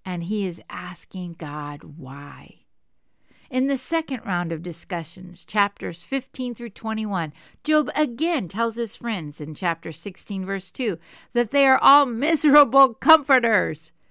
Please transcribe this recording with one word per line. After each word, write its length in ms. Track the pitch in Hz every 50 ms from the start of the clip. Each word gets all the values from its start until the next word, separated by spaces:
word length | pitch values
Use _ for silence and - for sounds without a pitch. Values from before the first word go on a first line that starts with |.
| -
and 180 | 190 180 175 170
he 240 | 170 214 208 202
is 160 | 190 170 180 - -
asking 640 | - 180 180 180 180 - - - - 190 180 175 170
God 460 | - 165 147 147 151 147 147 147 147 - 165 143
why. 640 | 160 147 131 135 143 143 143 139 131 - - - _ _ _ _ _ _ _ _ _ _ _ _ _ _ _ _ _ _ -
In 160 | - 254 262
the 120 | 277 277 262
second 480 | - - 339 330 320 - 269 240 -
round 260 | - 190 175 175 165 165
of 100 | 156 165
discussions, 800 | 180 160 - - - 190 170 160 - - 185 185 180 175 - -
chapters 600 | - - 214 202 202 - - - 185 170 - -
fifteen 500 | - 269 269 254 - - - 254 247 240
through 140 | - 240 233
twenty-one, 640 | - - - 220 220 214 214 214 202 185 165 151 143 _ - - _ _ -
Job 260 | - 311 302 302 233 -
again 520 | - 302 247 233 240 302 339 349 277 202
tells 280 | 165 - 202 233 233 214
his 200 | 226 233 220 -
friends 460 | - - 233 226 190 160 147 143 -
in 140 | 156 147 156
chapter 360 | - - 180 165 - - 175
sixteen, 540 | 156 - - 202 180 - - - 202 190 190
verse 260 | 185 196 196 185 -
two, 280 | - - 262 233 180 - _ - - - - _ -
that 180 | 240 240 226
they 140 | - 277 277
are 120 | 269 269 -
all 240 | - 269 277 294 285
miserable 880 | 254 233 226 262 320 330 302 - 302 269 294 285 233 214 269 269 247 226
comforters. 1000 | - - 262 311 311 277 - 277 254 233 233 220 196 170 165 160 - - - _ _ _ _